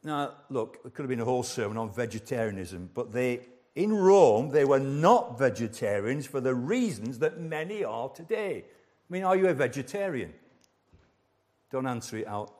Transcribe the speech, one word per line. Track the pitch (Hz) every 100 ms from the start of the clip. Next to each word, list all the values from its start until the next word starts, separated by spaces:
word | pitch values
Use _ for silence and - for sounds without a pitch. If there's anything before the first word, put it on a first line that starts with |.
Now, | 147 151 143 - _
look, | 135 113 -
there | 127
could | -
have | 139
been | 127
a | 117
whole | 127
sermon | 120 - 104 107
on | 110
vegetarianism, | 104 117 107 - 127 110 98 90 92 90
but | 120 120
they, | 113 127 120 - - _ -
in | 202
Rome, | 214 185 196 151 107 147
they | 143 139
were | 139
not | 135 139 165 240 - 117
vegetarians | 135 113 117 - 113 101 104 139 131
for | 139
the | 127 127
reasons | 123 240 233 123 113 120
that | 156 165
many | 165 156 165 208
are | 151 113 131
today. | - 165 220 202 123 -
I | _ _ _ _
mean, | 180
are | 190 190
you | 190
a |
vegetarian? | 143 131 131 131 202 196 143 87 78 _ _ _ _ _ _ _ _ _ _ _ _ _
Don't | 131 131
answer | 123 - 110
it | 107
out, | 104 104